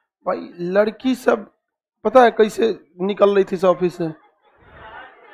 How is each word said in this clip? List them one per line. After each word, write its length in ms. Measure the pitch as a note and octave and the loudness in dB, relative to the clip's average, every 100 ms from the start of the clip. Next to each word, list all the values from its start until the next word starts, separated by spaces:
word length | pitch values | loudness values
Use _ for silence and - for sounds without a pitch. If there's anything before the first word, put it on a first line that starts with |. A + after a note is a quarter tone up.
| _ _ - | _ _ -8
भाई 280 | F3+ E3+ F3 | -8 -10 -12
लड़की 540 | F3 G3 A3 G#3+ C4 | -4 0 0 -2 -4
सब 380 | B3+ - A#3 G3+ _ _ _ _ _ | -2 -2 -2 -4 _ _ _ _ _
पता 180 | A3 B3+ | 2 4
है 80 | A#3+ | 6
कैसे 500 | A3+ A3 - A3+ F#3 _ F3+ | 4 0 0 -2 -4 _ -8
निकल 340 | F#3+ G3+ G3+ | -6 0 2
रही 100 | G3+ | 2
थी 120 | F#3+ F#3 | 0 0
सब 120 | F#3 | 0
ऑफिस 280 | E3+ F3+ E3+ | 0 -4 -4
से? 80 | D#3+ D#3 _ _ _ _ _ - - - - - - | -8 -10 _ _ _ _ _ -20 -20 -20 -20 -20 -20